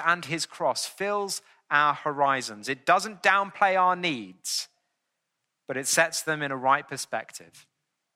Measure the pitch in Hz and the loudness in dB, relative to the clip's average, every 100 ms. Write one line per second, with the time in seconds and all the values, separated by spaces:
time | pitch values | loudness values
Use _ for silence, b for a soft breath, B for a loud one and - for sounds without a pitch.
0 | 156 175 135 165 - - 156 117 - - | 0 0 -2 -6 -6 -2 -2 0 -4 -4
1 | 202 208 196 - b b - 147 147 139 | -2 -2 -4 -8 b b 0 4 4 2
2 | 156 143 139 131 117 107 104 165 - 185 | -2 2 2 2 -2 -10 -6 -4 2 2
3 | 214 196 196 196 202 - 196 190 180 180 | 2 -2 2 2 0 0 2 4 4 2
4 | 180 127 95 90 - - - _ _ _ | 0 -4 -8 -12 -8 -8 -8 _ _ _
5 | _ _ _ _ _ _ - 131 135 - | _ _ _ _ _ _ -10 -6 0 2
6 | 165 - - 151 143 135 131 139 143 139 | 2 0 -4 -4 -4 -2 2 2 0 -10
7 | - 113 117 - 82 - _ _ _ _ | -6 -8 -8 -16 -20 -20 _ _ _ _
8 | _ | _